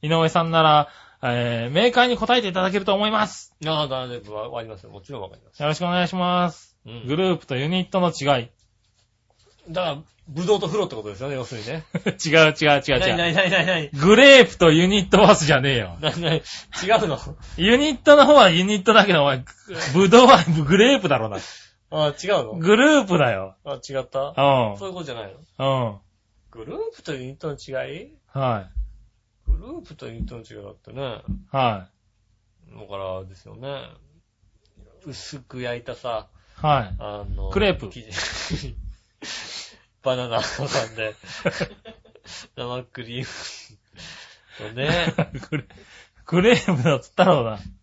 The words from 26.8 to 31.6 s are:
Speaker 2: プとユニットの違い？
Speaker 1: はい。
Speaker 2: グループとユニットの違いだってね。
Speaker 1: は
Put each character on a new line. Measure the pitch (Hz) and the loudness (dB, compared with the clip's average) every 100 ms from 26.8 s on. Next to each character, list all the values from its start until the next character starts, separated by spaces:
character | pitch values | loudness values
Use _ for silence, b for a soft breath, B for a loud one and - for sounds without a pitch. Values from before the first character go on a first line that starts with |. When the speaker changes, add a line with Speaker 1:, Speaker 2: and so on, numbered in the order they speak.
| 453 453 | -12 -12
Speaker 2:
プ | |
と | - | -12
ユ | 143 | -12
ニ | 127 | -12
ッ | 139 | -12
ト | 165 | -12
の | 139 | -12
違 | - 131 131 147 | -10 -10 -10 -12
い？ | 254 _ _ | -18 _ _
Speaker 1:
は | 139 131 110 92 | -4 -2 -4 -6
い。 | - - - _ _ _ _ - | -10 -10 -12 _ _ _ _ -4
Speaker 2:
グ | - | -4
ル | 214 330 | -4 -16
ー | |
プ | - | -16
と | 160 123 | -18 -16
ユ | |
ニ | 117 - | -12 -12
ッ | |
ト | 120 | -14
の | |
違 | 113 107 | -18 -20
い | |
だ | 101 | -20
っ | 98 | -20
て | - | -20
ね。 | 117 139 107 - - - | -12 -10 -10 -12 -12 -6
Speaker 1:
は | 135 | 0